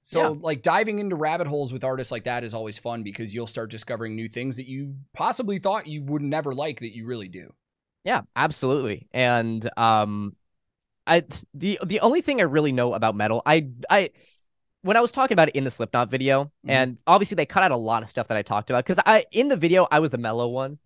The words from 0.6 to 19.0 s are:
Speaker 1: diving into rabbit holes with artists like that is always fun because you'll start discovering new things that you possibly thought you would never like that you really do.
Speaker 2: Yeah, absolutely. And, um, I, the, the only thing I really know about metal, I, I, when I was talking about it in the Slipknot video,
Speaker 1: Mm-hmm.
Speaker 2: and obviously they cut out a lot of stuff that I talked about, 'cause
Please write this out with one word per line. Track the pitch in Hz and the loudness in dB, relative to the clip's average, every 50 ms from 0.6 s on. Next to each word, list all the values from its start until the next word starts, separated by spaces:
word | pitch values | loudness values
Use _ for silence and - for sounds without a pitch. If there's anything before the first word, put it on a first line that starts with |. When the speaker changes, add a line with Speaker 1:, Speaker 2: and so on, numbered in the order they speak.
Speaker 1:
diving | - 175 165 190 220 214 208 208 | 0 2 2 2 2 0 -2 -4
into | 208 202 185 | -2 -4 -2
rabbit | 156 151 156 160 170 175 147 | -2 -2 -2 0 -2 -2 -2
holes | 147 147 143 127 123 | -2 -4 -4 -4 -6
with | 131 - | -6 -4
artists | 131 131 131 127 - | -4 -4 -4 -4 -6
like | 131 117 101 | -6 -6 -4
that | 120 123 120 120 | -4 -4 -4 -4
is | 113 107 | -6 -8
always | 113 110 110 107 - | -8 -8 -8 -10 -8
fun | - 120 117 117 110 | -8 -8 -6 -6 -8
because | 101 98 - 113 107 98 | -8 -8 -8 -10 -8 -8
you'll | 117 117 110 | -8 -8 -8
start | - - 113 107 | -8 -8 -10 -8
discovering | 110 110 - - 123 107 113 110 110 | -10 -14 -8 -8 -8 -6 -6 -8 -8
new | 110 113 107 | -8 -8 -8
things | 110 120 123 135 123 117 | -8 -6 -6 -6 -8 -8
that | 131 127 | -10 -10
you | 131 135 143 139 139 139 - _ _ | -10 -10 -10 -10 -12 -14 -16 _ _
possibly | - 160 214 240 - 254 196 202 185 | -4 -2 -2 -2 -2 -4 -4 -4 -2
thought | - 196 196 220 - 156 | -2 -2 -2 -2 -4 -8
you | 151 151 143 | -10 -8 -6
would | 139 147 151 | -4 -4 -4
never | 143 143 143 156 151 147 131 | -2 -2 -2 -2 -2 -4 -4
like | 131 147 160 139 117 | -4 -4 -4 -6 -6
that | 123 117 101 | -10 -12 -12
you | 117 110 117 | -12 -10 -8
really | 127 117 101 95 | -8 -8 -8 -12
do. | 87 95 82 - - _ _ _ _ _ _ _ _ _ _ | -14 -16 -18 -18 -20 _ _ _ _ _ _ _ _ _ _
Speaker 2:
Yeah, | 185 220 143 104 _ _ | -2 -2 -2 -4 _ _
absolutely. | - 139 160 147 - - 127 135 151 120 107 104 - - _ | 0 0 0 0 -2 0 0 0 0 0 -2 -4 -6 -10 _
And, | _ 123 127 123 120 120 113 113 113 113 110 117 - - | _ 0 2 4 4 2 0 0 -4 -4 -6 -6 -2 2
um, | 117 113 110 110 107 104 104 104 104 101 - _ _ _ _ _ _ _ _ _ _ _ _ _ _ | 4 4 4 4 2 2 -2 -6 -6 -8 -10 _ _ _ _ _ _ _ _ _ _ _ _ _ _
I, | - 165 170 165 - - - - _ _ | 2 2 2 2 0 -14 -18 -18 _ _
the, | 143 147 196 208 - - | -6 -4 -2 -2 -2 -4
the | 175 190 240 | -4 -2 2
only | - 220 269 359 | 2 4 2 2
thing | - - 285 247 | 0 0 0 2
I | 196 | 2
really | 151 135 156 151 147 | 2 2 2 2 2
know | 131 123 123 123 - | 2 2 0 0 0
about | 98 113 113 107 | 0 0 0 0
metal, | 101 104 107 110 117 - | 0 0 0 0 0 2
I, | - 151 165 156 135 123 123 131 - | 4 4 4 2 -2 -12 -14 -2 2
I, | 180 208 190 - _ _ _ _ _ _ _ _ _ _ _ _ _ _ _ | 2 2 2 0 _ _ _ _ _ _ _ _ _ _ _ _ _ _ _
when | 185 208 | 2 2
I | 233 | 4
was | 240 233 | 4 2
talking | - 277 262 262 220 | 2 0 0 2 6
about | 185 160 151 | 6 6 4
it | - | 4
in | 139 135 | -2 -2
the | 131 | -2
Slipknot | - - 117 107 - 123 123 104 | -2 -4 -6 0 2 0 0 2
video, | 123 135 131 135 135 135 143 | 0 -2 2 2 2 2 2
Speaker 1:
Mm-hmm. | 147 _ _ _ - | -2 _ _ _ 0
Speaker 2:
and | 139 131 131 127 123 - _ | 2 2 2 2 -2 -6 _
obviously | - 170 196 202 180 208 | 4 6 6 6 2 0
they | 170 151 | -2 -2
cut | - - 196 190 | 0 2 2 4
out | 185 | 4
a | 139 120 | 2 0
lot | 113 110 113 113 | 0 0 0 -2
of | 110 107 | -2 -4
stuff | - - 113 - | -6 -6 -4 -2
that | 113 107 | -2 -2
I | |
talked | 101 - 107 104 107 - | -2 -2 -2 -4 -2 0
about, | 131 123 123 | 0 0 0
'cause | - 190 170 | 0 0 2